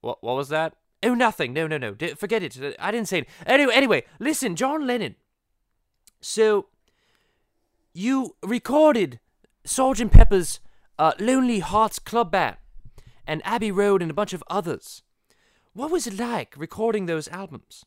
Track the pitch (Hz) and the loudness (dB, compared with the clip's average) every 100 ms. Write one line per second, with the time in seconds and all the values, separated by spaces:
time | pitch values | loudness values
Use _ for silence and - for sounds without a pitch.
0 | 113 - 113 127 135 156 160 _ _ _ | -10 -10 -6 -6 -4 -4 -6 _ _ _
1 | 214 247 240 214 139 135 160 151 120 104 | -2 0 0 0 -6 -4 -4 -4 -6 -8
2 | 165 147 202 220 165 131 139 - 180 226 | -10 -8 -6 -4 -6 -10 -12 -8 -6 -6
3 | 214 185 127 - - 262 285 233 269 165 | -4 -6 -6 -14 0 2 4 2 2 0
4 | - _ 247 311 254 170 254 311 277 247 | -2 _ -6 -4 -4 -4 -4 -4 -4 -4
5 | 165 - _ _ _ _ _ _ _ _ | -6 -12 _ _ _ _ _ _ _ _
6 | _ _ - - 220 208 - _ _ _ | _ _ -12 0 2 2 -4 _ _ _
7 | _ _ _ _ _ _ _ _ _ 165 | _ _ _ _ _ _ _ _ _ -8
8 | 208 269 240 - 180 233 - 285 311 240 | -2 -2 -4 -10 -6 -6 0 4 4 4
9 | 170 120 _ _ _ _ - - 262 233 | -2 -6 _ _ _ _ -8 -2 0 0
10 | 220 - - 190 170 - - - _ _ | 10 12 12 8 0 -8 -14 -20 _ _
11 | 156 - 214 262 254 220 147 208 220 - | 0 0 0 2 2 -2 -2 0 0 -2
12 | - 226 208 185 143 - - - - - | -6 -4 -2 0 -2 -6 -20 -20 -20 -20
13 | - - - 156 - 220 214 190 202 196 | -20 -20 -8 -8 -4 -4 -4 0 2 2
14 | 170 151 208 185 - 185 170 127 - - | 0 -6 -6 -8 -8 -6 -6 -8 -10 -20
15 | _ _ _ _ _ _ _ - 294 339 | _ _ _ _ _ _ _ -12 -4 -4
16 | 247 196 240 233 120 - 160 - 226 214 | -6 -8 -6 -6 -8 -12 -14 -6 -4 -4
17 | 180 160 147 175 190 147 _ - | -4 -6 -8 -14 -16 -18 _ -20